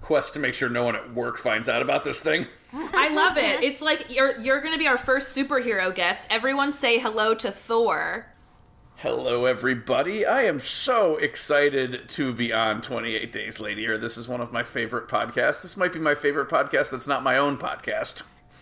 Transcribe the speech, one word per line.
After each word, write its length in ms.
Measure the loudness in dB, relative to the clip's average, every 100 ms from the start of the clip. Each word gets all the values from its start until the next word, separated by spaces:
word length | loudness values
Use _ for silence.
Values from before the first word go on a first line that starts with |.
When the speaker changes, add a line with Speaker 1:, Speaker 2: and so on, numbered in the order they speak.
Speaker 1:
quest 320 | 2 0 0
to 60 | -2
make 120 | -2
sure 140 | 0 0
no 160 | 0
one 140 | 0 -2
at 160 | -6
work 240 | -6 -4 -2
finds 320 | 0 0 2
out 120 | 0
about 220 | 2 0
this 180 | 0 -2
thing. 240 | 2 0 0 -10 _
Speaker 2:
I 340 | -10 -2 2 2
love 240 | 4 4 4
it. 260 | 2 2
Speaker 3:
<laughs> 0 |
Speaker 2:
It's 180 | 0 0
like, 320 | 0 0 0
you're, 240 | 2 2 2
you're 180 | 0 0
gonna 180 | 0 0
be 100 | 2
our 80 | 2
first 360 | 2 0 0
superhero 640 | -2 0 0 0 0 0 2
guest. 320 | 0 0 0
Everyone 440 | 0 2 0 0
say 260 | 0 2 2
hello 340 | 2 0 2 2
to 160 | -2
Thor. 760 | -6 -2 2 2 2 -2 -6 -10 -20 -20 _ -20 -20 -20 -8
Speaker 1:
Hello, 440 | -4 -2 0 2 2
everybody. 800 | 2 0 -2 0 2 2 0 2
I 160 | 2
am 160 | 2 0
so 560 | 0 0 2 4 4 2
excited 920 | 0 -2 2 4 4 2 -2 -4 -8
to 240 | -4 -2
be 180 | -2 -2
on 300 | 0 0 0
Twenty-eight 500 | -4 -6 -4 -4 -6
Days 260 | -8 -8 -8
Ladier. 400 | -8 -6 -2 -2
This 200 | -2 -6
is 100 | -6
one 140 | -6
of 100 | -6
my 100 | -6
favorite 460 | -4 -4 -4 -4 -2
podcasts. 540 | -2 -2 0 0 0
This 160 | -6 -2
might 160 | -2
be 60 | 0
my 160 | 0 2
favorite 340 | 2 0 0
podcast 420 | 0 2 2 0
that's 160 | -4 -4
not 160 | -2
my 140 | 2 2
own 200 | 2 0
podcast. 680 | -6 -8 -4 -2 -2 -4 -10 -20 _ -20